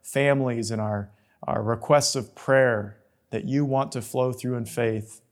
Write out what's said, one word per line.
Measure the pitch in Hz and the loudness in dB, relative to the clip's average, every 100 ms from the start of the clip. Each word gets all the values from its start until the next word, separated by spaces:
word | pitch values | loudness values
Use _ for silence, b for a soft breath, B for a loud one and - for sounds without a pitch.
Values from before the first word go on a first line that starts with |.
families | - 139 143 139 131 117 107 | -2 2 4 4 0 -2 -4
and | 113 | -4
our, | 107 104 101 b b b | -2 -2 -6 b b b
our | - 131 | -4 -2
requests | 107 113 - 147 - 135 | 0 -2 4 4 4 -4
of | 117 - | -6 -10
prayer | - 135 127 110 101 - _ _ _ | 2 6 6 2 -4 -14 _ _ _
that | 113 - | -8 -2
you | 139 143 | -2 0
want | 135 139 | 0 -2
to | 127 | -6
flow | 110 131 127 | -6 -2 -2
through | 127 127 123 | -2 -6 -6
in | 110 | -6
faith. | - 117 110 107 - _ | -2 -2 -2 -8 -20 _